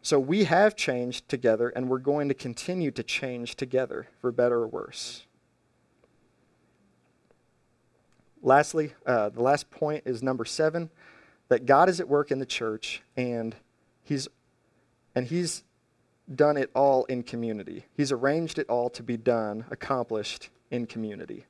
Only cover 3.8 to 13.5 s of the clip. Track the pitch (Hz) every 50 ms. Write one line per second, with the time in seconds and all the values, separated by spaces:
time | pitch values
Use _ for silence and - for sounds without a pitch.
3.8 | 131 117 113 - - - _ _ - 127 117 120 120 120 120 117 117 107 - -
4.8 | - - - - - - - - - _ _ _ _ _ _ _ _ _ _ _
5.8 | _ _ _ _ _ _ _ _ _ _ _ _ _ _ _ _ _ _ _ _
6.8 | _ _ _ _ _ _ _ _ _ _ _ _ _ _ _ _ _ _ _ _
7.8 | _ _ _ _ _ _ _ _ _ _ _ _ - 143 131 143 147 - - 160
8.8 | 151 151 - _ _ - 127 117 104 104 95 107 120 131 143 143 - _ - -
9.8 | 160 147 151 147 - 127 127 113 127 131 131 123 113 - - - 156 156 156 170
10.8 | 170 160 _ _ - - - - _ _ _ _ _ _ 127 117 127 123 139 139
11.8 | 175 185 180 165 170 127 139 147 147 - 143 135 135 123 - - 117 113 107 110
12.8 | - - - - _ _ _ - 127 123 120 117 113 113